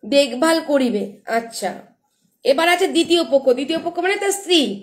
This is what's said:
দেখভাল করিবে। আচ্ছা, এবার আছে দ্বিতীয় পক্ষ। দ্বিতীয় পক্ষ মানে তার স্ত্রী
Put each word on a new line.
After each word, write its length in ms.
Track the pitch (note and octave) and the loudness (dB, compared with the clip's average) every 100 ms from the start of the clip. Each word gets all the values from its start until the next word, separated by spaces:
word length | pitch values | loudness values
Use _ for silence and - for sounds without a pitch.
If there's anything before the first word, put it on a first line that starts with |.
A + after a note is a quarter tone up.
দেখভাল 520 | G#3+ C#4 C#4+ A#3+ D#4+ E4 D#4 | 2 2 2 0 2 2 2
করিবে। 320 | C#4+ B3 G3+ G3 - - A3+ | 2 2 -2 -6 -12 -6 -4
আচ্ছা, 320 | A3+ - F#3+ - - _ _ _ _ _ | -4 -8 -8 -8 -16 _ _ _ _ _
এবার 220 | A#3 C#4 E4+ | 0 2 2
আছে 180 | F4+ F#4 | 2 0
দ্বিতীয় 340 | C#4+ E4 E4+ E4 | 0 2 0 2
পক্ষ। 140 | C4+ C4 B3 | 0 2 0
দ্বিতীয় 220 | C#4 D#4+ | 0 -4
পক্ষ 120 | E4+ E4+ | -4 -4
মানে 120 | F4+ G4+ | -2 -2
তার 180 | G4+ G4 | -2 -4
স্ত্রী 200 | D#4 F4 A#3 G3+ | 0 2 2 -4